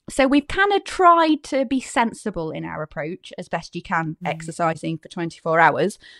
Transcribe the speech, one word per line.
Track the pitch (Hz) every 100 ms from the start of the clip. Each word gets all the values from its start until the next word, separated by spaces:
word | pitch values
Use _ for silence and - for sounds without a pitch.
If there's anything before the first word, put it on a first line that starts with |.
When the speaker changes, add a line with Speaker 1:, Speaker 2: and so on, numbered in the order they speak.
| -
Speaker 1:
so | - 269
we've | 285 -
kinda | 370 403 392
tried | 381 - 359 339 320 302
to | - 269
be | 254 269
sensible | - - 233 - - 185 160
in | 147
our | 165 160
approach | 156 - 151 190 - -
as | 175
best | 170 - 175
you |
can, | - 175 160 156
Speaker 2:
Mm. | -
Speaker 1:
exercising | 160 160 - 170 160 160 165
for | -
twenty-four | - 170 - - 160
hours. | 165 143 143 - - -